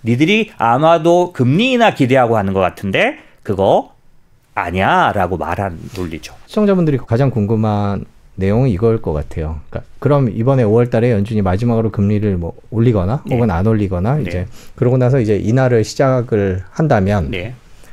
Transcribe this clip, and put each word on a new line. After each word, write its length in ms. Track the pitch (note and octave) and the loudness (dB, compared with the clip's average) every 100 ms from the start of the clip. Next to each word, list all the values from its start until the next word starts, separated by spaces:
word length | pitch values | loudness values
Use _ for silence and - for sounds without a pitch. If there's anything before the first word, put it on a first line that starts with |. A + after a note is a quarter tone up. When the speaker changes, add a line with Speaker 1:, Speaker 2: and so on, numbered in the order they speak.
Speaker 1:
니들이 480 | A2 A#2+ D#3+ G#3+ G#3+ - | 0 0 2 2 -2 -2
아마도 720 | A2+ B2 D#3+ E3+ E3 F3 F3+ | 0 2 4 4 4 2 0
금리 400 | F3 B2 D#3 B3+ | 0 0 2 2
인하 220 | B3 G#3+ | 2 2
기대하고 420 | - B2+ C3 A#2+ A2+ | 2 2 2 2 0
하는 160 | G2 | 0
것 80 | F#2+ | 0
같은데 580 | F2+ - G2 C3 A3 D#4 - _ | -2 -2 -4 -2 -2 -4 -20 _
그거 520 | - F#2+ G2 F3+ - _ - - _ _ _ | -6 0 2 2 -2 _ -20 -20 _ _ _
아니야 580 | - F2+ F2+ G#2 F3+ D3 | -8 -4 0 2 2 0
라고 220 | G2 F2+ F2+ | 0 -2 -4
말한 420 | D#2 F2+ G2 D#2+ D#2+ F#2 | -4 -4 -6 -8 -12 -10
논리죠. 380 | F2 D#2+ - - - | -8 -10 -14 -20 -8
Speaker 2:
시청자분들이 520 | G#3+ G#3 F#3+ D#3+ C3+ | -2 0 2 2 0
가장 320 | - A#2+ C3+ | 0 0 0
궁금한 720 | A#2+ G2+ A2 A2 G#2 G2+ G2 - _ - | 0 0 0 0 0 -2 -4 -8 _ -20
내용은 340 | - F#2+ A2 C3 | -4 0 2 0
이걸 320 | F2+ A2+ A2+ | 2 0 0
것 140 | F#2+ | -2
같아요. 460 | D2+ - - D#2 D#2 - | -4 -6 -6 -6 -8 -10
그러니까 200 | - - - | -12 -12 -6
그럼 300 | C3+ C#3+ B2+ | 0 2 0
이번에 340 | G2+ A#2 C3+ | 0 0 2
오월 280 | G#2+ A2+ A#2+ | 2 2 2
달에 200 | A#2+ B2 | 0 2
연준이 280 | G#2 G2+ G#2+ | 0 0 -2
마지막으로 500 | F#2+ F#2 A#2+ A2+ A2 | 0 0 0 0 -2
금리를 460 | G#2 G2+ G#2+ G#2 F#2 | 0 0 2 0 -2
뭐 160 | E2+ - - | -6 -10 -8
올리거나 520 | A2 A#2+ G#2+ F2 C#3 | 0 2 2 0 -4
Speaker 1:
네. 100 | - | -2
Speaker 2:
혹은 160 | B2 A#2 | 0 0
안 160 | E2+ G#2+ | 2 0
올리거나 500 | A2 G2 F2+ G2+ D3 | 0 -2 -2 -2 -2
Speaker 1:
네. 60 | |
Speaker 2:
이제 240 | F#2+ F2+ F2+ - - | -4 -6 -8 -12 -20
그러고 240 | - B2 B2+ | -2 0 2
나서 220 | B2 C3+ | 2 2
이제 180 | G#2+ G2+ | 2 0
인하를 460 | G2+ B2+ C3 A#2 | 2 2 4 2
시작을 800 | G#2+ - C3+ B2+ A#2+ G#2+ G2 F#2 - | 0 0 0 2 0 0 0 -2 -6
한다면 600 | - D#3 A2+ F#2+ G#2 D2+ | -4 0 2 2 0 -2
Speaker 1:
네. 240 | F#2 F#2 B2+ - - - | -6 -8 -14 -20 -20 -20